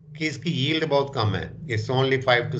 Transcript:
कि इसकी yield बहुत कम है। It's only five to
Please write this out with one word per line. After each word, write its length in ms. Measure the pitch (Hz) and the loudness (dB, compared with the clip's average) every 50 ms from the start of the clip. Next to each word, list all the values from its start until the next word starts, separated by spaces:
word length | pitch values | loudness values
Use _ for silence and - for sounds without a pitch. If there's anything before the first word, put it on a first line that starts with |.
| - - - - | -20 -20 -8 -4
कि 80 | 156 | -4
इसकी 240 | 156 139 107 110 170 | -4 -4 -2 -4 -2
yield 340 | 147 123 131 147 160 160 156 | 0 0 0 2 2 0 0
बहुत 280 | 139 143 139 139 139 - | 2 2 2 2 0 0
कम 200 | 123 110 104 95 | 0 0 0 0
है। 180 | 90 80 - - - - | 0 -4 -6 -10 -12 -8
It's 240 | - 117 110 107 - | -4 -4 -4 -2 -2
only 340 | 131 127 135 131 131 131 131 | 0 0 2 2 2 2 4
five 280 | 131 123 120 120 - - | 4 4 4 4 0 -4
to 60 | - | -4